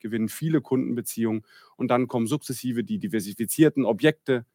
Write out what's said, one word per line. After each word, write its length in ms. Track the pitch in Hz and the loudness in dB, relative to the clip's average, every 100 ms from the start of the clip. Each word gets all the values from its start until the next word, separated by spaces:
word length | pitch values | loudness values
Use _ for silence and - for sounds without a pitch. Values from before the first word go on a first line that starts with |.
gewinnen 280 | 107 113 110 | -6 -2 -2
viele 320 | - 160 160 | -2 0 0
Kundenbeziehungen 840 | - 131 127 120 - - 113 110 - - - _ | 2 0 0 -4 -6 -2 -2 -2 -6 -20 -20 _
und 120 | 127 | 0
dann 200 | 123 123 | 2 2
kommen 180 | 123 117 | 0 0
sukzessive 580 | 147 - 127 127 117 | -2 -4 -6 -4 -4
die 140 | 104 208 | -2 -4
diversifizierten 880 | 101 110 95 98 110 - 156 143 110 | -2 -2 -4 -6 -6 4 4 4 0
Objekte, 580 | 107 156 151 - 127 123 | 4 2 2 0 -2 -2